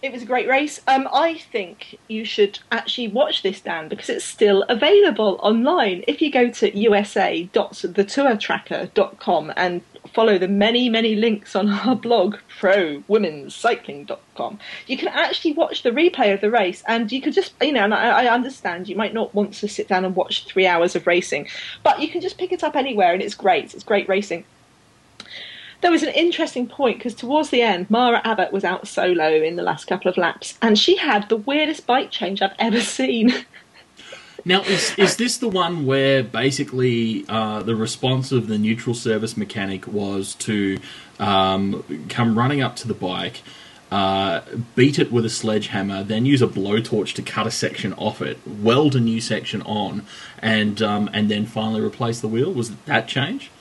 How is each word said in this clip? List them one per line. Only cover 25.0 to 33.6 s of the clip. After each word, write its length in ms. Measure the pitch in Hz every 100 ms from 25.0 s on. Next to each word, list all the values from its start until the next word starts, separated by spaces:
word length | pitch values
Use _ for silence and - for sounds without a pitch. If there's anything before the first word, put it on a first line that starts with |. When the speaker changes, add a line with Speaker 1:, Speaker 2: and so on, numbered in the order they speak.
| _ _ - - - - - -
Speaker 1:
There 80 | 349
was 120 | 330
an 60 | 311
interesting 540 | - 339 339 330 262 247
point, 320 | - 269 202
'cause 160 | 240 220
towards 340 | 233 294 294
the 140 | 240
end, 260 | 233 180 190
Mara 320 | 226 247 233
Abbott 280 | 226 220 180
was 100 | 196
out 240 | 196 180 -
solo 540 | - 190 175 156 156
in 140 | 156 175
the 80 |
last 220 | 175 160 -
couple 240 | 185 185
of 60 | 185
laps, 380 | 170 - - -
and 160 | 226 214
she 200 | - 370
had 300 | 311 214 202
the 100 | 226
weirdest 500 | 214 285 302 311 -
bike 240 | 247 -
change 280 | - 180 196
I've 140 | 190 -
ever 220 | 226 220
seen. 640 | 208 - 262 240 226 - -
<laughs> 60 | -